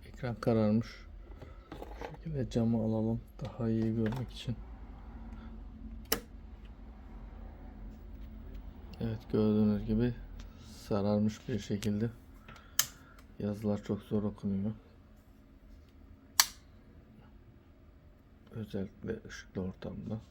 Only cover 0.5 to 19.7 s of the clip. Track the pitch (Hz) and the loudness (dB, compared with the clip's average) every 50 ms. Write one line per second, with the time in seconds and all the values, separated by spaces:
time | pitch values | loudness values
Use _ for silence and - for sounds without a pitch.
0.5 | 117 113 110 107 104 113 113 - - - - - - - - - - - - - | 6 8 8 8 8 6 6 2 -6 -14 -16 -16 -14 -14 -14 -14 -14 -14 -14 -14
1.5 | - - - - - - - - - - - - 156 - - 165 156 139 127 110 | -14 -16 -16 -14 -12 -12 -12 -12 -10 -10 -10 -10 -10 -8 -8 -4 0 0 0 2
2.5 | - 123 117 113 117 113 110 110 110 110 110 110 113 117 113 - - - - 107 | 4 4 6 6 6 6 4 4 4 4 4 4 2 2 0 -6 -10 -8 -6 -6
3.5 | - - 117 113 113 113 110 113 110 117 113 107 110 131 120 - - - - - | -4 0 2 4 4 4 4 4 4 4 4 4 4 0 -2 -6 -6 -8 -4 -4
4.5 | 113 - - - - - - - - - - - - - - - - - - - | -4 -4 -4 -12 -12 -12 -12 -12 -12 -14 -12 -12 -12 -10 -10 -10 -10 -10 -10 -10
5.5 | - - - - - - - - - - - - - - - - - - - - | -10 -10 -12 -12 -12 -12 -10 -10 -10 -10 0 0 0 0 0 -8 -14 -14 -14 -14
6.5 | - - - - - - - - - - - - - - - - - - - - | -14 -14 -14 -14 -14 -14 -14 -16 -14 -14 -14 -14 -12 -12 -12 -12 -12 -12 -12 -12
7.5 | - - - - - - - - - - - - - - - - - - - - | -12 -12 -14 -14 -12 -12 -12 -12 -12 -12 -14 -12 -12 -12 -12 -12 -12 -12 -12 -10
8.5 | - - - - - - - - - - 117 117 110 107 - - - 110 107 107 | -10 -10 -10 -12 -14 -12 -14 -14 -8 -4 -2 -2 -2 -4 -4 2 4 6 8 8
9.5 | 107 107 107 107 104 101 104 113 110 110 120 123 120 - - - - - - - | 8 8 8 8 6 4 4 2 4 4 4 4 2 0 -6 -10 -12 -12 -12 -12
10.5 | - - - - - - - - 113 101 98 104 104 104 104 107 107 - - - | -14 -14 -16 -14 -14 -14 -2 0 2 4 4 6 6 6 6 4 2 0 -4 -2
11.5 | 131 104 98 - 110 98 98 107 104 104 110 117 113 - - - - - - - | -2 -2 0 0 -2 0 2 2 2 2 2 0 -2 -6 -16 -18 -20 -20 -18 -18
12.5 | - - - - - - - - - - - - - - - - - - - 101 | -18 -18 -18 -20 -2 -2 -2 -2 -2 -16 -20 -20 -20 -20 -20 -20 -10 -4 -2 -2
13.5 | 104 101 110 104 104 101 - - 107 101 - - 107 107 101 107 101 - - 101 | -2 0 0 0 0 0 0 -2 -2 -2 -2 0 0 2 2 0 -2 -2 -2 0
14.5 | 98 98 98 107 107 - - - - - - - - - - - - - - - | 0 2 0 -2 -2 -4 -12 -20 -20 -20 -20 -20 -20 -20 -20 -20 -20 -20 -20 -20
15.5 | - - - - - - - - - - - - - - - - - - - - | -20 -20 -20 -20 -20 -20 -20 -20 -20 -20 -20 -20 -20 -20 -20 -20 2 2 2 2
16.5 | - - - - - - - - - - - - - - - - - - - - | 2 -14 -20 -20 -20 -20 -20 -20 -20 -20 -20 -20 -20 -20 -20 -20 -20 -20 -20 -20
17.5 | - - - - - - - - - - - - - - - - - - - - | -20 -20 -20 -20 -20 -20 -20 -20 -20 -20 -20 -20 -20 -20 -20 -20 -20 -20 -20 -12
18.5 | - 117 107 - - 107 95 95 - - - - 101 - - - - - - - | -8 -8 -8 -4 -4 -4 -4 -4 -6 -10 -6 -6 -6 -4 -6 -12 -12 -12 -14 -8
19.5 | - - 92 92 | -6 -4 -4 -4